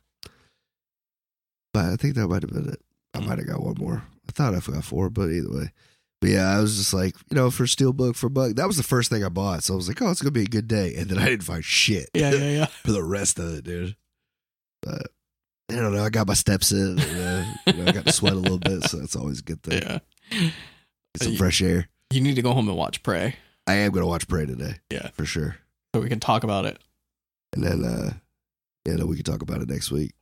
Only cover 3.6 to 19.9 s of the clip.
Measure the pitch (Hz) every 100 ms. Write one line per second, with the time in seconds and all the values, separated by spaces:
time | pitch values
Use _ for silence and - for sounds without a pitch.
3.6 | - - - 110 - - - - 135 92
4.6 | - 73 - 71 95 110 92 85 57 67
5.6 | - - _ _ _ _ 95 98 95 98
6.6 | 107 107 98 95 92 - - 147 127 117
7.6 | 123 - 135 131 127 117 117 135 127 110
8.6 | 185 175 - 127 117 110 95 87 98 85
9.6 | - 95 90 127 226 180 139 131 101 110
10.6 | 110 107 92 67 90 95 135 113 85 85
11.6 | - - - 95 67 - 143 139 143 147
12.6 | 151 - - 104 82 101 101 - 85 78
13.6 | 65 87 90 104 _ _ _ _ _ _
14.6 | _ _ - 151 - - _ _ _ _
15.6 | - 120 110 101 107 110 101 101 - 95
16.6 | - 98 98 90 143 87 90 92 87 -
17.6 | - 90 90 98 165 - 101 95 92 90
18.6 | 95 92 - - 67 - 73 67 - 78
19.6 | - - -